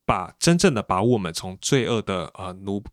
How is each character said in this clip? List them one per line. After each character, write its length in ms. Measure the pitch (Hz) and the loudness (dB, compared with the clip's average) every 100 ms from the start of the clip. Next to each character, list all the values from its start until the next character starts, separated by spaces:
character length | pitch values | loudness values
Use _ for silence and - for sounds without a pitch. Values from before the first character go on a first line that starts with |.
| - | -2
把， 280 | 104 92 - | -2 -2 -2
真 180 | 165 170 | 2 4
正 160 | 196 | 4
的 100 | 120 | 2
把 200 | - 92 | 0 2
我 160 | 117 117 | 4 2
们 120 | 87 | 0
从 240 | 82 95 92 | -6 -10 -8
罪 260 | - 139 101 | 0 0 2
恶 140 | 113 | -2
的， 300 | 101 92 80 - | -2 -6 -6 -10
呃， 160 | 95 | -14
奴-， 280 | 92 98 101 - | -10 -6 -6 -6